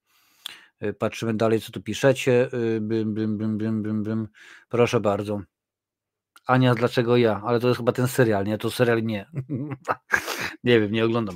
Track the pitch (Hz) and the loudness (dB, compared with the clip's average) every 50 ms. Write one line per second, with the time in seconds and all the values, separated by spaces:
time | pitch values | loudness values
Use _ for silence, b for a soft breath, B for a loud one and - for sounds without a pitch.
0 | B B B B B B B B B B B B B B _ _ 110 104 101 - | B B B B B B B B B B B B B B _ _ -8 -6 -4 -2
1 | 113 107 - - 117 113 110 104 113 110 113 110 - - - 101 - - 104 - | -4 -4 -4 -4 -4 -4 0 0 2 2 2 0 -2 -4 -12 -12 -10 -8 -4 2
2 | - 139 131 - - 135 123 123 127 131 - 123 117 113 113 110 107 107 113 110 | 2 2 2 2 2 2 2 2 2 0 -2 -4 -2 -2 -2 -2 -2 -2 -2 -2
3 | 110 110 104 107 110 110 107 101 110 110 107 101 107 113 110 110 101 107 110 107 | -2 -2 -2 -2 -2 -2 -2 -2 -4 -4 -4 -2 -4 -4 -4 -4 -4 -4 -4 -4
4 | 101 107 110 110 110 107 B B B B B B B _ - 117 120 113 - 117 | -4 -4 -4 -4 -6 -8 B B B B B B B _ 0 2 2 2 2 2
5 | 98 107 101 101 104 104 104 104 90 - _ _ _ _ _ _ _ _ _ _ | 2 0 0 0 -2 -4 -6 -8 -8 -12 _ _ _ _ _ _ _ _ _ _
6 | _ _ _ _ _ _ _ _ _ - 127 131 127 127 123 110 123 120 - 131 | _ _ _ _ _ _ _ _ _ 2 4 4 6 4 4 4 2 2 2 2
7 | 120 117 123 123 120 110 104 95 101 117 120 113 120 123 120 - 120 120 117 - | 2 4 4 4 4 4 2 0 -2 -2 0 0 2 0 0 0 0 0 0 2
8 | 127 127 - - 127 110 104 98 98 104 110 104 - 113 - - 123 120 117 113 | 0 0 2 2 2 4 2 0 0 -2 -4 -4 -4 -4 -2 0 2 2 2 2
9 | 110 113 110 101 98 - - 139 131 - 151 113 143 151 139 - - - - - | 0 -2 -4 -6 -8 -10 -10 -10 -8 -8 -8 -8 -8 -8 -12 -8 -6 -6 -6 -6
10 | _ - - - - - - - - - - - - 123 120 113 107 101 107 113 | _ -4 -4 -4 -4 -6 -8 -8 -8 -10 -10 -2 2 4 4 4 4 2 0 0
11 | 113 113 113 120 113 95 90 | 0 0 0 -2 -2 -4 -8